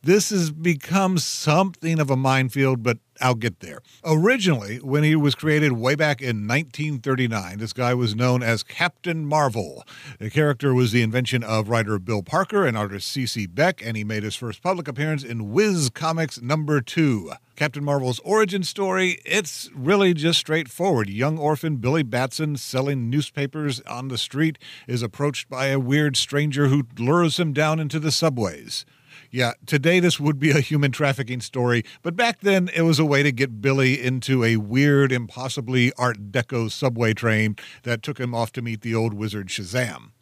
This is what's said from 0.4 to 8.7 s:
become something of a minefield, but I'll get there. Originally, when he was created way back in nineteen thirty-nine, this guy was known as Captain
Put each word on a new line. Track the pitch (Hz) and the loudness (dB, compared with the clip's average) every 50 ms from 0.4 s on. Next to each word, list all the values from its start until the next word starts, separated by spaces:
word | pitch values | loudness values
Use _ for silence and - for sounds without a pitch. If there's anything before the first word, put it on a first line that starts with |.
| 170 156 | 0 0
become | 147 156 160 175 170 139 - - 170 196 196 185 190 170 | -2 -2 0 0 0 0 -2 -2 0 2 2 2 2 0
something | - - - - - 151 151 170 190 196 175 _ - 165 165 160 | -2 -2 -6 -4 0 2 4 4 4 2 -2 _ -4 -2 0 0
of | 151 135 | 2 2
a | 139 | 2
minefield, | 131 135 135 131 131 131 - - 139 135 135 131 120 | 2 2 2 4 4 2 0 0 2 2 2 2 2
but | 110 123 117 113 _ _ _ - - | 0 -2 -2 -2 _ _ _ 0 2
I'll | 127 123 | 2 2
get | 113 113 120 87 _ | 2 0 -4 -4 _
there. | - - - - _ _ - _ - | -16 -16 -16 -16 _ _ -20 _ -2
Originally, | 165 156 156 165 214 254 262 196 185 156 120 101 101 110 123 | 0 2 4 6 4 4 4 4 2 2 2 0 -6 -10 -8
when | 120 135 135 147 151 | -6 0 2 2 4
he | 151 156 | 4 4
was | 156 147 147 131 | 4 4 2 2
created | - - 156 151 151 151 147 127 | 2 0 2 2 4 4 2 2
way | 117 113 127 147 | 2 2 0 2
back | 147 156 151 143 120 139 | 2 2 0 0 -2 -2
in | 127 117 107 104 104 | -4 -4 -4 -2 0
nineteen | 123 143 165 135 - - 151 156 147 127 | -2 -2 -2 -4 -8 -6 -6 -4 -4 -6
thirty-nine, | 110 143 131 127 127 120 113 107 95 87 95 101 | -2 -2 0 0 0 0 0 -4 -4 -6 -8 -8
this | 113 110 - | -8 -8 -4
guy | - 127 123 127 | -2 0 0 2
was | 123 123 113 104 | 2 0 -2 0
known | 110 123 127 123 127 | 0 2 2 2 2
as | 123 113 117 107 - | 2 0 0 -2 -2
Captain | - | -8